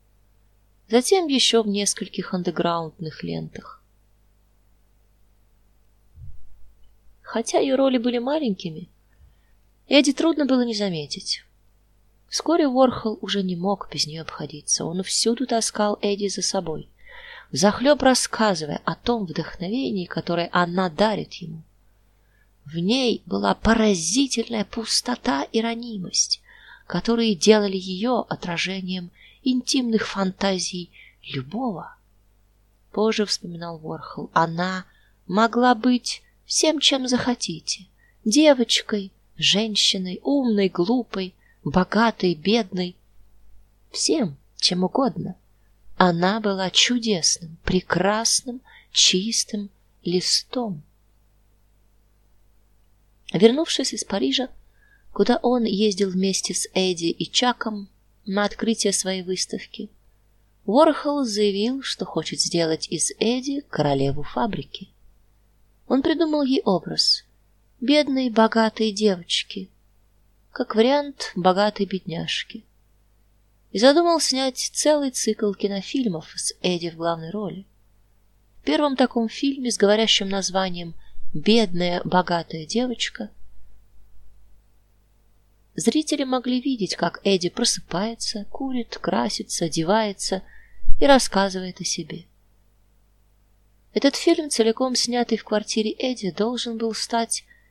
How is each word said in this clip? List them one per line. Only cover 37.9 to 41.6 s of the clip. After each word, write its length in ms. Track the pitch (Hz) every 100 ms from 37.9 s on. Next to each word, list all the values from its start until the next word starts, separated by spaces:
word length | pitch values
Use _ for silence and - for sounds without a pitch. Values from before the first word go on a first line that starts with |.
| _ _ _ 214
девочкой, 880 | 214 311 262 233 - - 208 196 - _ -
женщиной, 800 | 151 190 220 202 - 196 185 180
умной, 460 | - 285 247 208 190
глупой, 640 | 180 175 254 226 196 185 - _ _